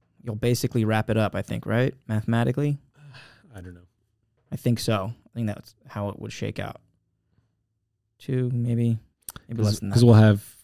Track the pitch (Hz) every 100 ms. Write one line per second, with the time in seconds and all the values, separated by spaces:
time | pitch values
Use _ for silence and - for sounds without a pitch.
0 | _ _ 120 110 120 123 120 123 107 110
1 | 107 110 104 101 - 107 107 113 127 -
2 | - 110 110 117 123 127 147 143 _ _
3 | 147 127 - - 180 104 90 87 90 _
4 | _ _ _ _ - 143 123 117 - 107
5 | 98 120 _ 117 113 - - - - 104
6 | 101 - 107 - 104 104 98 - _ _
7 | _ _ _ _ _ _ _ _ _ _
8 | _ _ - 127 123 123 120 117 117 113
9 | - _ - - - 117 107 104 98 110
10 | 120 110 107 101 - -